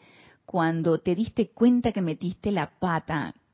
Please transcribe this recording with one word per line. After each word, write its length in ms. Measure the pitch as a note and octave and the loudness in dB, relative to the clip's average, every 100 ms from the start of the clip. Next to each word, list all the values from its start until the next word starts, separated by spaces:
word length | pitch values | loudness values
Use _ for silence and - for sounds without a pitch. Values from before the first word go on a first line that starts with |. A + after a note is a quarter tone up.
| _ - - _ - | _ -20 -20 _ -6
cuando 540 | F3+ E3 E3 E3 D#3+ | -2 0 0 0 0
te 160 | F3+ F3+ | 0 -2
diste 340 | A3+ - G#3 | -2 -2 -4
cuenta 420 | - A#3 B3 A#3+ | 2 4 4 2
que 100 | G3+ | -2
metiste 480 | E3+ D#3 F3+ - G#3 | -4 -4 -6 -4 -4
la 300 | G3 C#3+ - | -2 -4 -4
pata 560 | F3+ D#3+ - D3+ F#2+ - _ | -2 -2 -2 -6 -6 -12 _